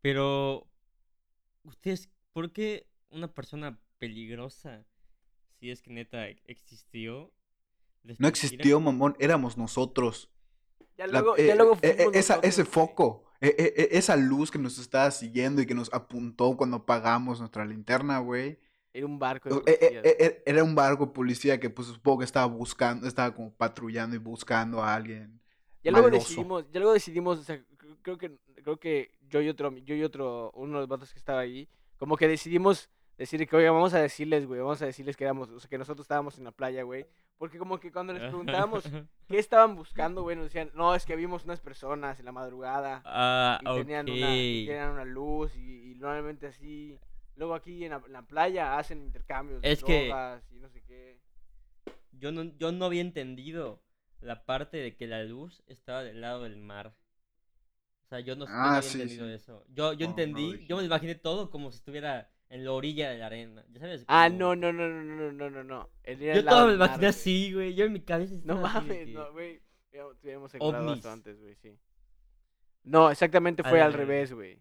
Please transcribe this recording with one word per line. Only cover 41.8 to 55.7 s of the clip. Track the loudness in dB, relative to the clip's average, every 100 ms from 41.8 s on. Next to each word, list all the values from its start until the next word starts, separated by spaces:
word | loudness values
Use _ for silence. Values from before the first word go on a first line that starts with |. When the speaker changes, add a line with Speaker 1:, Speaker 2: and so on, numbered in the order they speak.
| -8 -8 -8 -10
Speaker 3:
en |
la | -14
madrugada | -12 -12 -10 -6 -6 -6 -10
Speaker 1:
Ah, | -8 -2 0 2 2 0
Speaker 3:
y | -2
tenían | -4 -4 -6 -6
una, | -2 0 0 0
y | -2
Speaker 1:
ok. | -6
Speaker 3:
tenían | -6 -4
una | -6
luz | -8 -8 -4 -4 -4 -8
y, | -12 -14 -18
y |
normalmente | -12 -8 -8 -8 -12 -16
así, | -18 -18 -16 -18 -20 -18 -18 -18 -12
luego | -8
aquí | -8 -10 -14
en | -12
la, | -12
en | -14
la | -20 -10
playa | 0 0 0 -2 -2
hacen | -4 -10
intercambios | -8 -8 -8 -8 -8 -4
de | 0
Speaker 1:
Es | 0
que | 4 2 2
Speaker 3:
drogas | -4 -8 -12 -18
y | -20
no | -20
sé | -20
qué". | -20 -20 -20 _ _ -20 -20 -20 _ _ -20 -20 _
Speaker 1:
yo | -12 -10
no, | -8 -10 -6
yo | -6
no | -2 -2
había | -2
entendido | -4 -8 -12 -12 -12 -10 -12 -14 _ _ _ -20
la | -14 -14 -8
parte | -8 -6 -10
de | -10 -12
que | -12
la | -10
luz | -10 -14 -18 _
estaba | _